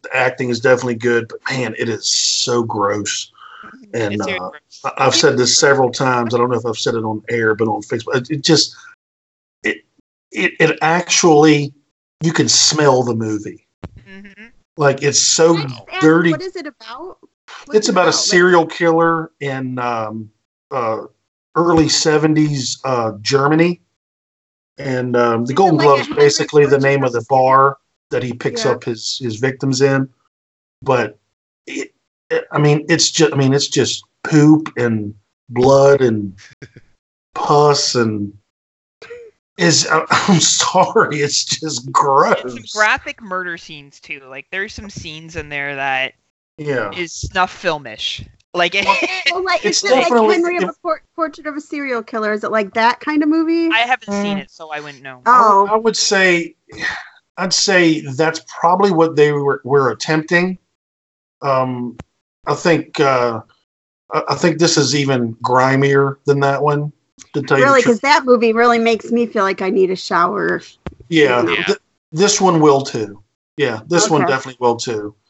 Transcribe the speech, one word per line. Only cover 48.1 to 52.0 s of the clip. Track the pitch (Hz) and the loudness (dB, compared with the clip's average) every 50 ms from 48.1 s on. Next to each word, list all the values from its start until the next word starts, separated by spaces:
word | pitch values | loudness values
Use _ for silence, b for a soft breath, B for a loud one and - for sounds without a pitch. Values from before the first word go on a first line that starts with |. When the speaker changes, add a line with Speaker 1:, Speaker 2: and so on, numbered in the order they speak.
| - - 117 - _ _ _ _ | -8 -10 -14 -20 _ _ _ _
Speaker 2:
Like | _ 175 175 175 180 | _ -2 -2 0 0
<laughs> | 196 196 - - - - 349 370 370 349 277 | -2 0 0 0 0 -2 -4 -6 -6 -4 -4
Speaker 3:
Well, | 349 370 370 | -4 -4 -2
like, | 381 415 415 - | -2 -2 -2 -2
Speaker 1:
It's | 415 330 - | -2 -2 -2
Speaker 3:
is | - 403 | 0 2
it | 494 | 2
like | 262 - | 2 2
Speaker 1:
definitely | - 247 233 220 - - | 2 2 2 4 4 2
Speaker 3:
Henry | 330 339 349 349 349 | 2 0 0 -2 -2
of | 294 | -4
Speaker 1:
if | - | -4
Speaker 3:
a | 330 _ | -6 _
Por-, | _ 349 311 311 _ _ _ | _ -6 -6 -6 _ _ _
Portrait | - 330 320 302 - 285 302 | -6 -6 -6 -6 -12 -12 -10
of | 285 | -10
a | 294 | -10
Serial | 294 _ - 294 285 269 247 233 | -12 _ -10 -8 -6 -4 -6 -6